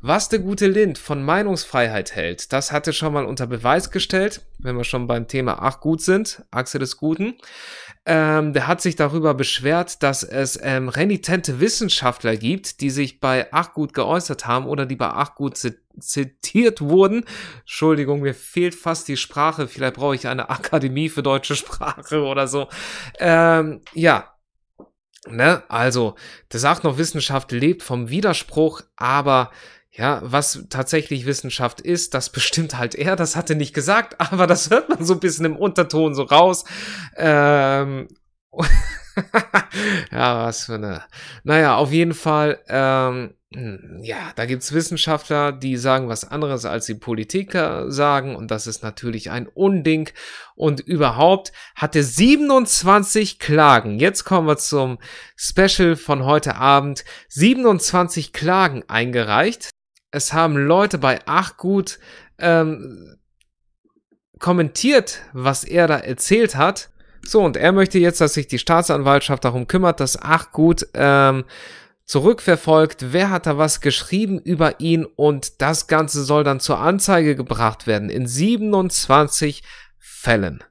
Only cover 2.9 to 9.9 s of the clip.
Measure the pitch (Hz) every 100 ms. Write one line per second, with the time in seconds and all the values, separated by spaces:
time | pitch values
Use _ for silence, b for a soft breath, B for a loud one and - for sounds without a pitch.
2.9 | - 156 147 135 131 120 120 120 156 -
3.9 | 190 - 190 202 - - - 127 123 120
4.9 | 131 120 120 113 139 123 87 131 - 151
5.9 | 160 - 185 220 - - 120 127 147 131
6.9 | - 156 160 208 247 B B B B B
7.9 | B - 160 156 156 151 143 127 170 180
8.9 | 160 147 160 156 135 135 - 131 165 175